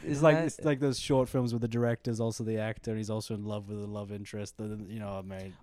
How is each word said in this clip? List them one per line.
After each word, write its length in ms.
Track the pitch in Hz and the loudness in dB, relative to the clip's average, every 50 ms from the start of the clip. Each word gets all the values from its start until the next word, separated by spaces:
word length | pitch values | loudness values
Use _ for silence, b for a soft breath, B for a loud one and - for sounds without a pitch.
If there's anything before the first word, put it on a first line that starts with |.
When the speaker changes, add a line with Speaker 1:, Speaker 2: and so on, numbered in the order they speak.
| - | -4
Speaker 1:
It's 80 | - | -2
Speaker 2:
isn't 120 | 151 139 151 | 2 6 8
Speaker 1:
like, 120 | 160 151 | 8 8
Speaker 2:
that 100 | 160 165 | 8 4
Speaker 1:
it's 140 | 151 - - - | 0 -2 0 2
like 160 | 156 147 131 | 2 2 4
those 200 | 143 139 127 - | 4 2 2 0
short 300 | - - 147 131 127 120 | 0 2 4 4 4 4
films 240 | - 131 123 120 117 | 2 0 2 2 0
with 80 | 117 | 0
the 60 | 113 117 | 0 0
director's 520 | 113 117 120 117 117 - - 123 117 110 | 0 2 2 2 2 0 0 -2 -2 0
also 240 | 117 113 110 - 117 | 0 -2 -2 -2 -2
the 140 | 110 110 110 | -2 -2 0
actor, 340 | 107 110 110 - - 113 | 0 -2 -4 -4 -4 -4
and 60 | 110 110 | -2 -2
he's 100 | 110 104 | -2 -2
also 240 | 107 110 107 - 113 | -2 -4 -2 -4 -6
in 120 | 104 104 | -6 -4
love 240 | 104 107 104 101 98 | -4 -6 -6 -6 -6
with 100 | 104 104 | -8 -8
the 80 | 104 104 | -6 -6
love 240 | 104 104 104 101 | -6 -6 -6 -6
interest. 440 | 104 101 104 - - 104 104 98 - - | -8 -10 -10 -8 -8 -8 -8 -8 -8 -8
And, 300 | 107 107 107 107 107 92 | -8 -8 -6 -8 -8 -8
you 80 | 107 113 | -8 -8
know, 220 | 107 101 98 95 95 | -6 -6 -6 -6 -8
mate. 280 | 95 95 95 95 95 90 - | -8 -8 -10 -10 -10 -12 -12